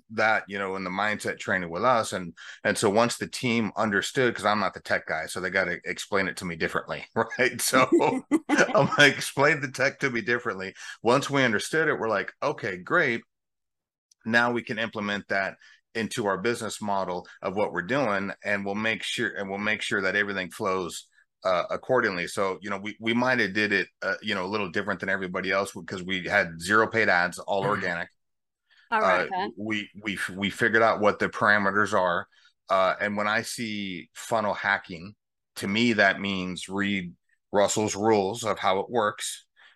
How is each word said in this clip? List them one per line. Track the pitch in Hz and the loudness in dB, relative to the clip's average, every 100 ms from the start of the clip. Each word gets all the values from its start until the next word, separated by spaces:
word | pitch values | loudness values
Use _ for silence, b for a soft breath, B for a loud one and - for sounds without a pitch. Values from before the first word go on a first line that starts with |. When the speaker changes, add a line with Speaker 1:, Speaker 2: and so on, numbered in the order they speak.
| - | -8
Speaker 1:
that, | 110 110 104 - | 0 2 2 0
you | 101 | -6
know, | 98 95 | -4 -4
in | |
the | 92 | -4
mindset | 95 104 104 110 90 | -2 -2 -2 -4 -6
training | - 95 87 | -2 -2 -2
with | 85 117 | 0 2
us. | 120 104 | 2 2
And, | 98 90 - B B 110 | -4 -8 -12 B B 0
and | 92 | 2
so | 110 | 4
once | 101 117 - | 4 4 2
the | 98 | -6
team | - 127 117 107 - | -4 0 0 0 0
understood, | 110 101 - - 123 107 | 0 0 0 0 0 2
'cause | 104 | 0
I'm | 104 | 2
not | 95 | 0
the | 92 | -4
tech | - 95 - | -4 -4 -2
guy, | 80 80 | -4 -4
so | - | -6
they | 90 | -2
gotta | 95 87 87 - | 0 0 -2 -6
explain | 87 - 101 95 | -8 -2 -2 -2
it | - | -4
to | 90 | -8
me | 82 | -4
differently, | 82 - - 76 - | -2 -2 -4 -8 -4
<laughs> | - | -2
right? | 113 - 127 120 | -2 0 0 0
So | - 131 131 | 2 4 6
Speaker 2:
<laughs> | 339 - 262 - 311 - | 4 4 0 0 -2 2
Speaker 1:
I'm | - - - 139 - | 2 4 4 4 6
like, | 143 | 6
"Explain | 120 - - 143 160 | 6 -2 2 2 2
the | 135 | -2
tech | - 135 135 | -2 -2 0
to | 139 | -2
me | 117 | -2
differently." | 107 120 113 95 95 - B B | 0 -2 -2 -6 -8 -10 B B
Once | 110 131 139 | 2 4 2
we | 139 | 2
understood | 127 104 - 160 156 | 4 2 0 0 0
it, | 123 | 0
we're | 110 | 0
like, | 101 92 - | -2 -2 -4
"Okay, | 135 147 117 92 | -6 -4 -6 -8
great. | 90 170 151 113 - _ _ _ _ _ _ _ _ _ 117 | -2 0 2 0 -6 _ _ _ _ _ _ _ _ _ 0
Now | 120 120 | 2 2
we | 120 | 0
can | 110 110 | -4 -6
implement | 113 110 104 101 - | -4 -4 -4 -4 -2
that | 98 95 80 b b _ 113 | -2 -2 -6 b b _ -6
into | 104 - 104 | -4 -2 -2
our | 92 | 0
business | 110 117 110 - | -2 -2 -6 -6
model | 104 98 92 90 - B | -4 -2 -2 -6 -8 B
of | 98 95 | -4 0
what | 101 | 0
we're | 87 | -2
doing, | 87 135 123 101 98 - | -2 0 0 0 -2 -6
and | 101 101 98 | -4 -4 -2
we'll | 101 | -2
make | 113 110 | -2 -2
sure, | - - 110 | -4 -4 -4
and | 95 101 | -4 -6
we'll | 98 | -4
make | 104 107 | -2 -2
sure | - 107 | -2 0
that | 95 98 | 0 0
everything | 101 98 90 | 0 -2 -6
flows, | - 104 92 87 - - b b _ | -4 -2 -2 -2 -8 -14 b b _
uh, | 95 90 - | 0 0 0
accordingly." | 92 - 127 113 90 85 | -4 0 2 2 0 -4
So, | - 98 90 | -2 -2 -2
you | 101 | -6
know, | 101 | -8
we, | 104 101 | -8 -6
we | 113 | -2
might've | 117 123 123 104 | 2 2 2 2
did | 98 104 | 2 2
it, | 101 87 _ | 2 0 _
uh, | 98 92 | -4 -4
you | 104 98 | -4 -4
know, | 90 | -2
a | |
little | 104 98 | -4 -2
different | 101 98 95 | -4 -4 -4
than | 95 | -4
everybody | 98 95 92 92 | -4 -4 -4 -2
else | 95 101 | 0 -2
because | 101 82 101 | -6 -10 -8
we | 90 95 90 | -4 -4 0
had | 101 90 82 | 2 2 -4
zero | 85 107 110 | 2 4 4
paid | 113 104 | 4 4
ads, | 90 87 87 | 4 2 -2
all | - 98 | -4 -2
Speaker 3:
Mm. | 98 | 0
Speaker 1:
organic. | 101 92 85 85 _ _ _ _ _ _ b b | 0 -2 -4 -8 _ _ _ _ _ _ b b
Speaker 2:
All | 220 | 0
right, | 196 185 | 2 2
Speaker 1:
Uh, | |
Speaker 2:
okay. | 165 185 202 - | 0 -2 -4 -6
Speaker 1:
we, | 107 107 104 95 | -4 -4 -6 -10
we, | 107 92 - 92 | -8 -6 -6 -4
we | 101 | -4
figured | - 117 110 | 0 2 6
out | 113 92 | 4 6
what | 104 95 | 4 4
the | 95 | 0
parameters | - 110 104 98 98 101 | 2 4 6 4 2 2
are. | 104 90 87 101 b b _ - | 2 2 0 -4 b b _ 0
Uh, | 95 92 - | 2 4 2
and | 104 104 | -2 -2
when | 104 | 0
I | 110 | -2
see | 110 - 113 104 98 87 - | -2 -6 -6 -6 -6 -8 -12
funnel | - - 113 104 | -16 -4 0 0
hacking, | 98 104 98 - 85 92 - _ _ _ - | -2 0 0 -2 -12 -14 -18 _ _ _ -8
to | 104 | -2
me, | 104 120 | 2 4
that | 107 98 82 | 6 4 4
means | 98 95 92 87 - | -2 -4 -4 -6 -8
read | 98 101 101 87 - _ _ _ | -4 -2 -2 -6 -12 _ _ _
Russell's | 98 98 - 107 95 | 2 2 2 -2 0
rules | 107 110 95 117 | 4 4 2 -2
of | 110 95 | -4 -2
how | 101 95 | 0 0
it | - | 0
works, | 117 104 - - - - _ b | 0 0 -2 -8 -10 -16 _ b